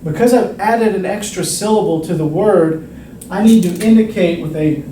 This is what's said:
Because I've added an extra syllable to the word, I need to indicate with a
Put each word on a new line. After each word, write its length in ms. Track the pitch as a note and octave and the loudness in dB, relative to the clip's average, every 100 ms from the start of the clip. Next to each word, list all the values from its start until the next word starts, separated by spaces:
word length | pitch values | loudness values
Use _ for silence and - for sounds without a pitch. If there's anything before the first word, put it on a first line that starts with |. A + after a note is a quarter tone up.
Because 300 | D#3+ - B3 | -8 0 2
I've 260 | B3+ F#3+ - | 2 0 -2
added 360 | G#3 A3+ G#3+ F#3+ | -2 0 0 -2
an 100 | F3+ | -4
extra 380 | G#3 - - | -6 -8 -8
syllable 580 | D#3 - G#3 A3 E3+ E3 | -6 -4 0 0 0 -2
to 140 | D3+ D#3+ | -2 -4
the 100 | D3+ | -2
word, 640 | D#3 G#3+ F#3 D#3+ D#3+ - - - - - | 0 2 2 2 -2 -8 -18 -20 -20 -10
I 140 | F#3+ | 0
need 200 | A3 A3+ | 4 4
to 220 | F3+ - A3 | 4 0 2
indicate 560 | A3 G#3+ G3 F3 E3 | 4 4 0 0 0
with 140 | D#3 D#3 | -4 -2
a 280 | D#3 - - | -2 -2 -6